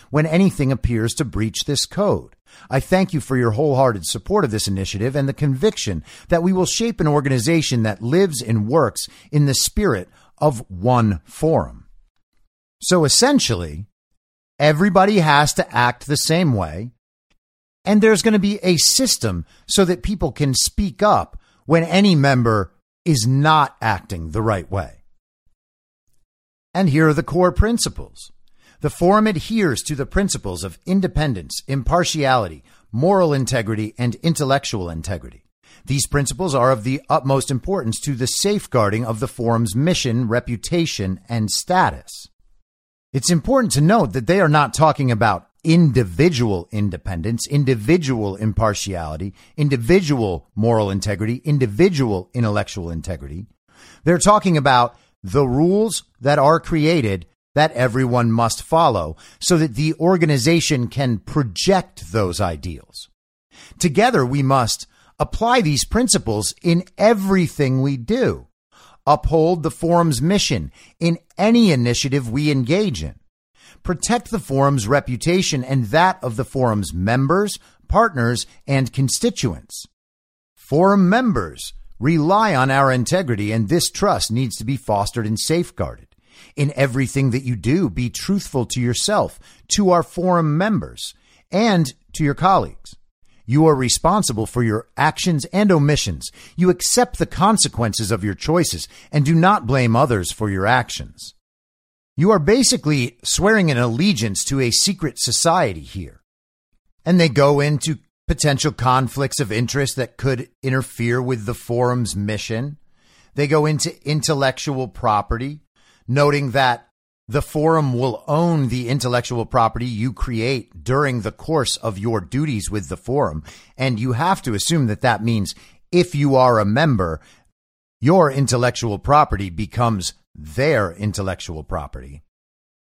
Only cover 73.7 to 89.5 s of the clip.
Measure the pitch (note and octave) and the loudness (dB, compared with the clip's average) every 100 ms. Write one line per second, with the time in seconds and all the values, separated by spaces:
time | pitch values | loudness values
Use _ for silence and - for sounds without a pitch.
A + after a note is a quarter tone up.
73.7 | - - F3 - A#3+ - G#3 - C3+ C#3 | -10 -8 -6 -2 -2 -2 -8 -2 2 4
74.7 | C#3 G#2 C#3 - B2 E3 F3+ F3+ C#3 B2+ | 2 2 0 0 -4 0 0 0 -4 -2
75.7 | C3+ G#2 D3+ F#3 F#3 B2+ A2 - C3+ B2 | -2 2 4 4 2 -6 -6 -4 0 0
76.7 | G#2 E2 D#2+ G2 B2+ C3+ F#3 G#3 - _ | 0 -2 -2 0 0 2 0 0 -6 _
77.7 | _ - G3 A3+ C#3 A#2 A#2+ - - - | _ 0 2 2 0 -2 -2 -8 -14 -2
78.7 | C#3 B2 - C3+ - A3+ - A#2 C#2+ - | -2 0 -2 -2 0 -2 -2 -4 -6 -14
79.7 | - - _ _ _ _ _ _ _ - | -20 -20 _ _ _ _ _ _ _ -2
80.7 | D3 F#3+ G3+ F3+ A3+ B3 C3 E2 - - | 2 4 4 4 2 0 -2 -4 -10 -16
81.7 | - - - B2 E3 D3+ G3+ A3 C#3 C3 | -16 -20 -4 0 0 2 2 2 0 2
82.7 | C3+ C3+ B2+ A2+ F3+ D3+ G#2 G#2 A#2 G2+ | 2 2 2 0 -2 -2 -4 -2 -2 0
83.7 | E3 - - G3 A#2 - A2+ B2 - A2 | 0 -2 -2 -2 0 -2 -4 -4 -6 -6
84.7 | C#3 - G2+ G2+ A#2+ G#2+ G#2+ - E3+ E3 | -6 -2 -2 -2 -4 -4 -4 -2 -2 -2
85.7 | - D2+ A1+ - _ _ _ - - C#3+ | -8 -8 -10 -20 _ _ _ -14 -4 -4
86.7 | C3 C#3 B2 B2+ C#3 C3+ B2 C3 A2+ G#2+ | 0 -2 0 -2 -2 -2 -2 -4 -4 0
87.7 | F3 D3 E2+ A#2+ - - G3 - C3+ A2+ | 0 0 -4 -6 -6 -4 -4 -2 -4 -4
88.7 | B2+ A#2+ A#2 - G#3 F#2+ - - | -4 -2 -2 -2 -2 -2 -8 -20